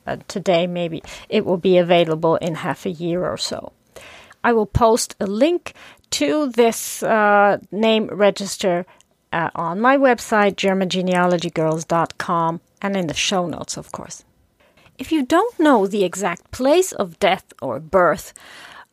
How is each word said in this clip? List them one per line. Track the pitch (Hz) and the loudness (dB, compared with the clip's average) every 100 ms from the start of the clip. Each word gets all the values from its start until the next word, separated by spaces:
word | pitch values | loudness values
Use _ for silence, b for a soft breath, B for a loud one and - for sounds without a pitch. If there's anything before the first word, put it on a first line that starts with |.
| - | -10
uh, | 131 - | -10 -8
today, | 202 190 165 180 | -6 0 2 0
maybe | 175 170 165 - B B | -4 -6 -8 -12 B B
it | 220 - | -2 0
will | 180 | 0
be | 190 180 | 4 4
available | 175 175 165 160 165 165 | 6 4 4 0 0 0
in | 180 160 | -2 -6
half | 180 - 196 | -6 -6 -8
a | |
year | 160 175 175 - | -6 -6 -4 -4
or | - | -6
so. | - - - _ _ B B B B B | -6 -8 -12 _ _ B B B B B
I | 233 | 0
will | 226 208 | 0 0
post | - 226 233 - - | 2 4 2 -2 -8
a | 190 | -6
link | 208 302 349 - B B B - | 0 0 0 -6 B B B -10
to | - 285 302 277 | -4 -2 0 -2
this, | 233 233 - - - | 2 2 0 -10 -6
uh, | 208 220 208 202 202 170 - | 0 2 4 6 4 2 -4
name | 190 220 220 214 | -2 2 2 -2
register, | 180 202 196 196 - 196 175 185 b _ _ - | 2 2 2 -8 -4 -2 -2 -4 b _ _ -8
uh, | 170 160 - | -4 -4 -4
on | 165 185 | -6 0
my | 247 277 | 2 4
website, | 269 233 - 214 202 - | 4 2 0 2 2 0
German | 196 190 185 | -2 0 -2
genealogy | 185 180 180 180 175 170 | -2 0 2 2 0 -2
girls | 165 160 160 - | -2 -2 -2 -2
dot | 170 156 - | -2 -2 -6
com, | - 170 165 165 _ - | -4 -2 -2 -4 _ -10
and | 196 196 | -6 -4
in | 160 | -4
the | |
show | - - 190 175 | -4 -2 -2 -4
notes, | - - - | -8 -10 -12
of | - | -12
course. | - - - _ _ _ _ b b b - | -14 -14 -18 _ _ _ _ b b b -16
If | 262 | -4
you | 320 | -2
don't | 254 330 466 - | 2 0 0 2
know | 302 233 190 | 4 4 2
the | 208 | 0
exact | 180 180 190 170 _ | -2 -2 -6 -6 _
place | - 262 339 359 | -4 2 2 2
of | - 185 160 | -4 -8 0
death | 185 185 _ - | 0 0 _ -12
or | 135 120 | -8 -8
birth | 156 190 170 - - - B B B B B | 0 2 4 0 -6 -20 B B B B B